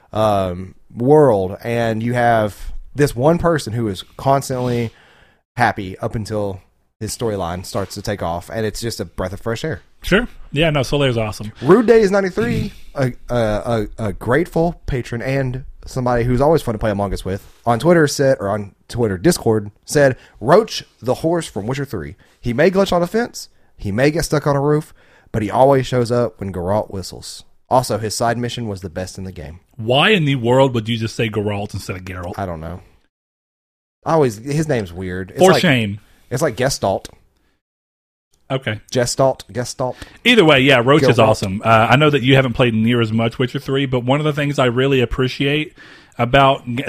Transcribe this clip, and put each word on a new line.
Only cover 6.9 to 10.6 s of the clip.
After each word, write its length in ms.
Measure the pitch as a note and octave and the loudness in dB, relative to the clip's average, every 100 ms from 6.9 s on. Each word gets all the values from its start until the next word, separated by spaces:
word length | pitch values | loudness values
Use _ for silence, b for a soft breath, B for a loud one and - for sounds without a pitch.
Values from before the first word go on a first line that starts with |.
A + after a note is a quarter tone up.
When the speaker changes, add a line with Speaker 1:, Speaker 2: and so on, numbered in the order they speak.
| - | -12
Speaker 1:
his 140 | G#2+ - | -10 -6
storyline 500 | A#2+ G2+ E2+ F2+ F#2 | -4 -4 -4 -6 -8
starts 280 | A2+ F#2+ - | -6 -6 -8
to 60 | |
take 220 | G2 G2+ | -6 -4
off, 260 | F2 F2 - | -4 -6 -8
and 160 | A2 A2 | -6 -6
it's 140 | - | -4
just 220 | A2+ - | -8 -8
a 40 | F2+ | -10
breath 280 | - F#2 | -8 -8
of 80 | F#2+ | -6
fresh 240 | A#2 A2+ D#3+ | -8 -6 -6
air." 160 | B2+ - _ | -10 -14 _
Speaker 2:
Sure. 260 | - G3+ B3 - - | 0 0 0 -8 -8
Yeah, 180 | C#3+ | -2